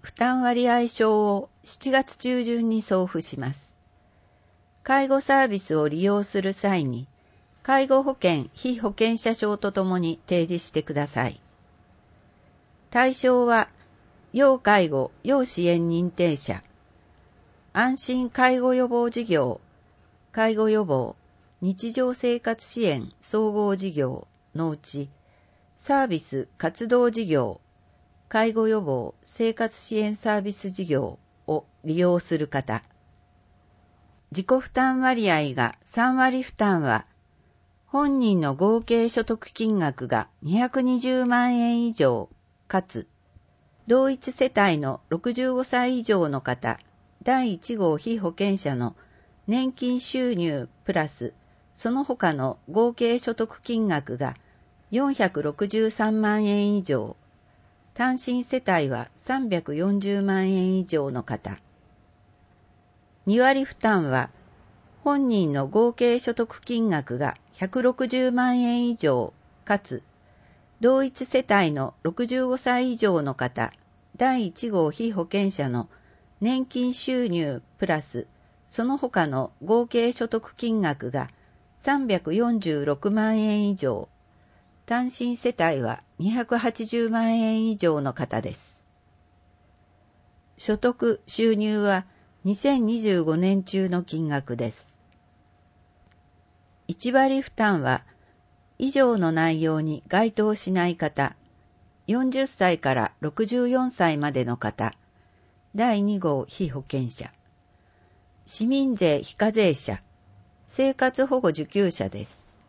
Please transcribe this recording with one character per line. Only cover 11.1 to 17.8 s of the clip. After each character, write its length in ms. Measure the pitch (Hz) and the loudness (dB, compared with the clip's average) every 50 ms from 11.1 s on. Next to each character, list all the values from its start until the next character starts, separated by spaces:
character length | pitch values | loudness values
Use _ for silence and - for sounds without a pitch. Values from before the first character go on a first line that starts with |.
| - 120 127 | -2 -2 -4
い。 140 | 123 - - _ _ _ _ _ _ _ _ _ _ _ _ _ _ _ _ _ _ _ _ _ _ _ _ _ _ _ _ _ - | -4 -4 -8 _ _ _ _ _ _ _ _ _ _ _ _ _ _ _ _ _ _ _ _ _ _ _ _ _ _ _ _ _ -2
対 240 | - 240 262 262 262 | 2 2 2 2 2
象 320 | - - 254 254 247 247 | 2 2 4 4 4 4
は、 220 | 240 233 220 - - - _ - _ _ _ _ _ _ _ _ _ | 4 4 4 2 0 -6 _ -20 _ _ _ _ _ _ _ _ _
要 280 | - 240 277 269 262 254 | 2 4 6 6 4 4
介 300 | - 208 208 202 180 156 | 4 4 6 6 4 2
護、 200 | 147 135 127 - - _ - | 0 -2 -2 -4 -6 _ -2
要 200 | - 277 277 254 | 0 0 0 0
支 220 | 254 - 175 175 | 0 -2 0 2
援 240 | 170 175 170 170 170 | 2 4 2 2 0
認 220 | 165 170 180 175 | 0 0 -2 -2
定 240 | - - 175 170 147 | 0 0 0 2 0
者、 260 | 139 - - 98 92 - - _ _ _ _ _ _ _ _ _ _ _ _ _ _ _ _ _ _ _ _ - | 0 -4 -6 -8 -8 -10 -18 _ _ _ _ _ _ _ _ _ _ _ _ _ _ _ _ _ _ _ _ -2
安 240 | 190 | 0